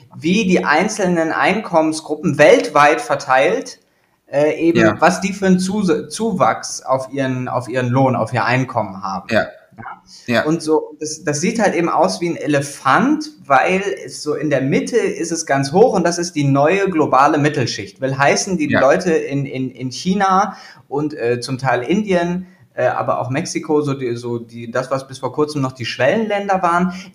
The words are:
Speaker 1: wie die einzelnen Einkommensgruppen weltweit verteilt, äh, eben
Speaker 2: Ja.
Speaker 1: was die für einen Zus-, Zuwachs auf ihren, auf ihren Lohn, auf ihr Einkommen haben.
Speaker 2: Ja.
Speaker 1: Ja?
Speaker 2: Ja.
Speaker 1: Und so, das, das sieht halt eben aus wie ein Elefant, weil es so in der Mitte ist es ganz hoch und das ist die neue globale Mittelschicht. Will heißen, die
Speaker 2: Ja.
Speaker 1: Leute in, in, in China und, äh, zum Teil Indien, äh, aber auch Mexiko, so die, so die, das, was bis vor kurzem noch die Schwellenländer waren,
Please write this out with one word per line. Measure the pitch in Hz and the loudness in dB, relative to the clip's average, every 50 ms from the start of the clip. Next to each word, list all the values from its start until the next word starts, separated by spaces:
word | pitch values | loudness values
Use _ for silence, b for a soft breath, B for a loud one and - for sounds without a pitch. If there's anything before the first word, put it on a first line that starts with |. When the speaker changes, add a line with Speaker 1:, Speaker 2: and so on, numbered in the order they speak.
| B B - | B B -14
Speaker 1:
wie | 127 135 165 185 226 214 | -6 -2 0 2 2 2
die | 185 180 - - | 2 2 2 2
einzelnen | - 147 160 190 214 - - 196 180 175 165 160 160 | 2 2 2 2 0 -2 -2 0 0 2 0 0 0
Einkommensgruppen | - 101 135 160 185 220 214 - 180 160 156 156 156 - - - 151 151 190 160 135 147 | 0 0 2 2 0 0 -2 0 2 2 2 2 0 -4 -6 -8 -8 -4 -2 -2 2 6
weltweit | 147 170 233 277 - - - 143 147 147 160 160 | 6 6 6 6 4 2 2 4 4 4 4 2
verteilt, | - - 143 139 - 139 131 131 143 175 220 269 - - - - _ _ _ _ _ _ _ _ _ _ | 0 -2 -4 -4 0 2 2 4 4 2 0 -2 -4 -8 -14 -20 _ _ _ _ _ _ _ _ _ _
äh, | - 143 151 156 - - | -2 0 2 2 2 2
eben | 160 170 - 120 | 2 2 4 4
Speaker 2:
Ja. | 113 107 - - | 4 2 4 4
Speaker 1:
was | 156 175 185 - | 4 2 2 2
die | - 196 185 | -2 -6 -4
für | - 196 190 | 0 2 4
einen | 185 185 | 4 4
Zus-, | 185 190 214 214 190 175 151 - - - | 2 0 -2 0 0 0 0 0 -2 -6
Zuwachs | - - 220 226 185 147 123 113 123 - - - - - - | -8 -4 -4 -2 0 2 2 2 2 0 -6 -10 -12 -10 -4
auf | - 131 131 - - 139 | -2 -2 -2 -2 -6 -6
ihren, | 135 131 131 127 127 127 - | -4 -4 -4 -4 -4 -4 -4
auf | - 123 123 104 | -4 -4 -4 -4
ihren | 123 131 127 120 | -2 -2 0 0
Lohn, | 120 135 135 127 117 98 | 2 2 2 2 2 0
auf | 113 110 123 | -2 -2 -2
ihr | 110 101 | -2 0
Einkommen | 113 123 131 131 - - 117 104 98 95 98 | 0 0 0 0 -2 -2 -2 -2 -2 -6 -10
haben. | 98 95 95 90 - - | -8 -8 -8 -8 -6 -2
Speaker 2:
Ja. | 110 104 - - - - - _ _ - | 0 0 0 -2 -6 -14 -20 _ _ -18
Speaker 1:
Ja? | - - - - B B B B B | -18 -16 -18 -18 B B B B B
Speaker 2:
Ja. | 127 139 139 - | -2 0 0 2
Speaker 1:
Und | 151 165 160 151 | 2 0 0 0
so, | 156 156 151 - - - - | 0 0 0 0 -4 -8 -10
das, | 156 147 - - - | -10 -10 -10 -6 -6
das | 151 143 143 | -4 -4 -2
sieht | 180 226 220 226 | -2 -2 0 0
halt | 208 175 143 | 0 0 0
eben | 170 170 - | 0 0 0
aus | - 143 147 143 - - | 2 2 0 0 0 -2
wie | 175 170 | -4 -4
ein | 156 | -4
Elefant, | - - 143 147 139 139 - - - - 131 139 165 226 285 302 311 - - - - - | -4 -2 -2 0 0 -2 -4 -8 -4 0 2 2 4 4 2 2 0 -2 -8 -14 -14 -2
weil | 139 139 131 156 170 185 190 202 190 - - - | 2 2 4 4 2 2 0 -2 -4 -6 -6 -8
es | 139 - - - | -12 -14 -8 -6
so | 151 147 | -6 -4
in | - 156 151 | -4 -2 0
der | 139 127 | 0 0
Mitte | 131 139 180 262 - - 247 220 | 2 2 2 0 0 0 0 0
ist | 196 190 - 139 165 165 | 0 0 -2 -4 -4 -4
es | 170 156 - | -4 -6 -2
ganz | - 139 135 135 139 | 0 0 0 0 2
hoch | 147 190 240 254 220 | 4 4 4 6 4
und | 185 165 | 2 0
das | 175 170 175 | 0 0 -2
ist | 175 180 - | -4 -4 -2
die | 147 143 | 0 2
neue | 139 135 139 143 160 185 196 196 185 | 2 4 4 4 4 4 2 0 0
globale | 180 156 143 147 131 131 139 151 160 147 | 2 0 2 4 6 6 6 6 4 2
Mittelschicht. | 139 151 147 143 120 - - - 98 - - - | 2 0 0 0 -2 -2 -4 -8 -10 -12 -10 -6
Will | 135 131 135 135 | -6 -4 -2 2
heißen, | 139 147 202 202 - 202 185 160 | 2 2 2 2 0 -2 -4 -2
die | 147 - | -2 0
Speaker 2:
Ja. | 113 95 | 2 2
Speaker 1:
Leute | 104 135 160 185 185 180 | 4 4 4 2 2 0
in, | 160 147 - - 139 139 135 | 0 0 0 -2 -2 -4 -4
in, | - - 131 131 127 | -4 -4 -6 -6 -6
in | - - 131 127 | -6 -8 -8 -8
China | 123 - - 180 190 208 196 190 185 190 208 208 B B B B B B B _ | -8 -6 -4 -2 0 0 2 2 2 2 2 0 B B B B B B B _
und, | - 147 151 147 - | -4 -4 -4 -4 -4
äh, | - 113 120 123 120 | -2 -2 0 0 -2
zum | 120 139 131 120 | -2 -6 -6 -4
Teil | 139 131 123 123 123 | -2 0 0 0 0
Indien, | - 185 220 208 190 180 175 170 175 175 185 185 B B B B _ _ | 0 0 0 0 0 0 0 0 0 -2 -6 -8 B B B B _ _
äh, | - 123 120 | -2 0 0
aber | - - - 135 107 - | 0 0 -2 -2 -2 -4
auch | 120 120 | -4 -4
Mexiko, | 131 151 180 - - 160 - - 151 147 | -4 -4 -4 -4 -6 -6 -2 0 0 0
so | 143 143 135 | 0 0 -2
die, | 135 131 117 117 | -4 -4 -6 -6
so | 117 120 120 120 117 | -6 -6 -6 -6 -6
die, | 117 113 117 117 117 117 | -8 -10 -14 -14 -10 -6
das, | 120 123 131 - | -4 -4 -4 -2
was | 135 135 - - | -4 -6 -6 -8
bis | 127 - | -12 -10
vor | 131 123 | -10 -6
kurzem | - 151 151 147 151 143 | -2 -2 -2 -2 -2 -2
noch | 131 131 - | -4 -4 -4
die | - 117 | -8 -8
Schwellenländer | - - - 123 143 185 226 220 202 202 202 202 202 190 185 | -8 -2 0 2 2 2 2 0 -2 -2 -2 -2 -2 0 0
waren, | 180 170 170 175 180 185 B B B B | 0 0 2 2 0 -2 B B B B